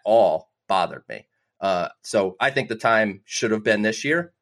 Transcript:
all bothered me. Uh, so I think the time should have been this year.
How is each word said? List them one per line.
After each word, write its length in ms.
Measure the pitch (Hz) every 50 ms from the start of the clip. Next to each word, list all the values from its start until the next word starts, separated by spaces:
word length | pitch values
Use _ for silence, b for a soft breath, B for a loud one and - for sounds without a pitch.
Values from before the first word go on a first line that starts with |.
| -
all 460 | 101 110 117 104 87 78 80 - _ _ _ _ -
bothered 360 | 98 92 87 85 - - - -
me. 180 | 57 53 - _ _ _ _ _ _ -
Uh, 280 | - 98 95 87 85 - - _ -
so 340 | - - 107 98 92 92 -
I 100 | 117 135
think 180 | 135 139 127 110
the 60 | 117
time 460 | 110 - 120 117 110 110 104 95 98 _
should 260 | - - - 123 113 110
have 100 | 110 107
been 200 | 113 107 107 107
this 220 | 107 110 - -
year. 280 | 139 156 175 175 170 _ _